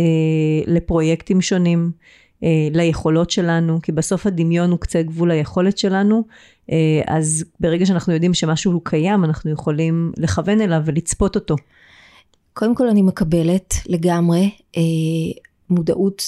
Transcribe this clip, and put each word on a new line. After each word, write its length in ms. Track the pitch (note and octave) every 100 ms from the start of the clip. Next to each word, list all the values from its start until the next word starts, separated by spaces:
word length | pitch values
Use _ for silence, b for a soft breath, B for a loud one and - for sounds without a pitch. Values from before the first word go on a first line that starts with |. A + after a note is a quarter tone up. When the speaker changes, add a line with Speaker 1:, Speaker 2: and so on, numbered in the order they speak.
| E3 D#3+ D#3+ D#3+ D#3 D#3 -
Speaker 1:
לפרויקטים 720 | E3+ E3+ E3 D#3+ E3 - F#3
שונים, 500 | - F#3 F3 E3+ E3+ E3 b b b -
אה, 240 | E3 D#3 D3+
ליכולות 580 | D#3+ E3+ D#3 D#3 D#3+ F3
שלנו, 520 | - E3+ E3+ E3 E3
כי 100 | -
בסוף 340 | D#3+ - F#3 G#3
הדמיון 440 | F3 E3 E3+ F3
הוא 80 | F3
קצה 240 | - E3+
גבול 280 | D#3+ D#3+ F3
היכולת 480 | D#3+ D3 F#3 F#3 G3
שלנו, 460 | G3 F#3+ G3+ A3 A3 B B B -
אה, 40 | D#3+ D#3+ D#3 -
אז 380 | D#3+ D#3 D#3 E3 -
ברגע 260 | E3 E3+ F#3
שאנחנו 260 | F3 F3+
יודעים 220 | E3 F3+
שמשהו 380 | F3 D#3+ D#3+ G3
הוא 80 | F3
קיים, 400 | - D#3 F3 G#3
אנחנו 260 | D#3+ D#3 D#3
יכולים 600 | D3+ - D3+ E3 E3 E3 -
לכוון 440 | D#3 - E3 G#3+
אליו 220 | G#3 D#3+
ולצפות 500 | D#3 D3+ - - G3
אותו. 220 | G#3 - D3+ b b b b b b b _ _
Speaker 2:
קודם 200 | - G#3+
כל, 140 | A#3+ B3
אני 140 | G#3
מקבלת 720 | F#3 - E3 E3+ E3 F#3 - - -
לגמרי, 640 | F3 F3 E3+ E3+ E3+ G3+ - _ E3+
אה, 60 | E3 D#3+ D#3+ E3 D#3+ - _ _ -
מודעות 520 | F3+ D#3+ - G3 G3